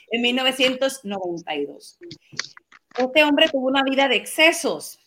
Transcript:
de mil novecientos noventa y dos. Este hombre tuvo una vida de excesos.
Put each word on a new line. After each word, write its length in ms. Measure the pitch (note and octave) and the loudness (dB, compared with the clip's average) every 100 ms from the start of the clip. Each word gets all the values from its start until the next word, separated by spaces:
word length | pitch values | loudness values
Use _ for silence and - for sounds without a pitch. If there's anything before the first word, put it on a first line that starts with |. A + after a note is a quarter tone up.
| - | -8
de 80 | A#3 | -2
mil 160 | A#3+ B3 | 0 0
novecientos 640 | C4 C4 C4 B3+ C4+ C4+ G3+ | 0 2 2 2 -2 -4 -8
noventa 500 | G3+ F3+ E3+ E3+ D3+ | -6 -6 -6 -6 -6
y 100 | C#3+ | -6
dos. 320 | C#3+ - - - - _ - - - _ - _ - | -8 -20 -20 -20 -20 _ -12 -12 -12 _ -20 _ -4
Este 260 | B3+ D#4 | 0 2
hombre 240 | D4 D4 D#4+ | 4 4 2
tuvo 180 | C#4 B3+ | 2 0
una 160 | C#4 | 0
vida 260 | C4+ C4 C#4 | 0 2 2
de 80 | G#3+ | 0
excesos. 840 | - - D#4+ E4 A#3+ D#3 - - | -2 4 4 4 -2 -4 -8 -18